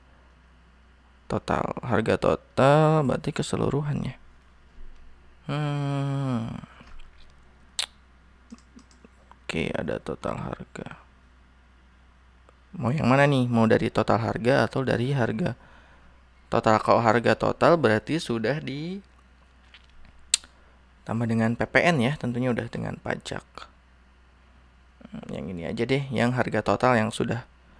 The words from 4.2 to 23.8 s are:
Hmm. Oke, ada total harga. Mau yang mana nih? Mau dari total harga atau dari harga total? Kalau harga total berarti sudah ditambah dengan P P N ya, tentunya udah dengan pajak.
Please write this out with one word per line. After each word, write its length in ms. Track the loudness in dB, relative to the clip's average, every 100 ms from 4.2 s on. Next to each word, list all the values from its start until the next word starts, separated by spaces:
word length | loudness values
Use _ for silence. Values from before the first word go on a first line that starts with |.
| -18 -20 -20 -20 -20 -16 -16 -16 -20 -20 -20 -16 -8
Hmm. 1040 | -4 -2 -2 -2 -2 -2 -2 -2 -2 -4 -8 -14 -18 -18 -16 -16 -20 -20 -20 -20 -20 -16 -10 -10 -12 _ -20 -20 -20 -20 -20 -20 -20 -20 -20 -20 _ -20 -18 -8
Oke, 240 | -4 -4
ada 320 | -4 -4 -6
total 320 | -6 -8 -6
harga. 640 | -6 -6 -10 -12 -14 -14 -16 -20 -20 -20 _ -20 _ _ _ _ _ _ _ _ -20 -20 -20 _
Mau 160 | -6 -2
yang 160 | 0 2
mana 240 | 4 4
nih? 160 | 4 2
Mau 240 | 4 4
dari 160 | 4 2
total 240 | 0 2 0
harga 480 | 0 -2 2 2 2
atau 160 | 0
dari 320 | 0 0 0
harga 400 | 0 0 0 -4 -6 -14 -20 -20 -20 -20 -20 _ _ -4
total? 320 | 0 4 4
Kalau 160 | 4 4
harga 400 | 6 4 4 2
total 400 | 0 2 4 4
berarti 400 | 4 2 0 -4
sudah 400 | -2 -2 -2 -4
ditambah 480 | -6 -8 -8 -10 -14 _ _ _ _ _ _ -20 -20 -20 -20 -20 -6 -6 -6 _ -20 _ _ _ -8 -4 -2
dengan 240 | 0 0
P 80 | -2
P 120 | 0 2
N 240 | 4 2
ya, 160 | 0 -2
tentunya 320 | -6 -4 -2
udah 160 | -2 -6
dengan 320 | -8 -8 -8
pajak. 480 | -8 -8 -8 -12 -14 -20 -20 _